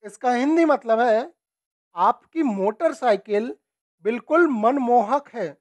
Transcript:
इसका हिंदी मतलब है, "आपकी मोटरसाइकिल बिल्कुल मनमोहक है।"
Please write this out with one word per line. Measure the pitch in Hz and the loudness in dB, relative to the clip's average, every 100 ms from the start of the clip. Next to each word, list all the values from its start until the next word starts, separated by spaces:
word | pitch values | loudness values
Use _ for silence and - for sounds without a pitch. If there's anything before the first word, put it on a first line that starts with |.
इसका | 214 - 254 | -20 -6 -2
हिंदी | 247 277 320 | 0 0 2
मतलब | 330 277 233 226 | 2 2 0 0
है, | 247 214 294 _ _ _ _ _ _ | 2 0 -2 _ _ _ _ _ _
"आपकी | 170 190 247 _ 320 | -2 0 0 _ -4
मोटरसाइकिल | 294 196 190 220 330 320 254 202 - 202 233 - _ _ _ _ | -4 -2 -4 -2 -4 -2 0 -2 0 -4 -4 -12 _ _ _ _
बिल्कुल | 180 233 - 311 339 | -6 -6 -2 0 2
मनमोहक | 240 220 285 240 240 208 254 277 | 2 0 0 2 0 2 -4 -4
है।" | 240 175 143 | -10 -10 -10